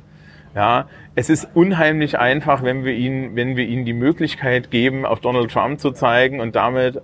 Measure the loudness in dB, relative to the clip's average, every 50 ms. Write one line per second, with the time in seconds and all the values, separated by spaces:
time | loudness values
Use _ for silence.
0 | -12 -18 -20 -20 -20 -20 -20 -20 -20 -10 -4 0 2 2 2 2 -2 -4 -10 -20
1 | -20 -6 -4 -2 0 2 0 0 0 0 2 2 2 4 4 2 2 2 2 0
2 | 0 -2 0 0 2 2 2 2 2 0 0 0 0 -2 -2 -2 -2 -4 -2 -2
3 | -2 -2 -4 -4 -6 -6 -4 -4 -2 -2 -2 -2 -2 -2 -2 -4 -4 -4 -2 0
4 | 0 0 2 0 -2 -4 -4 -4 -2 0 0 0 0 -2 0 2 2 2 0 0
5 | -2 -2 -2 -2 0 0 0 0 0 0 0 0 0 0 -2 -2 -4 -4 -2 0
6 | 2 2 4 4 4 2 0 -2 -6 -2 0 0 0 2 2 0 0 0 -2 -4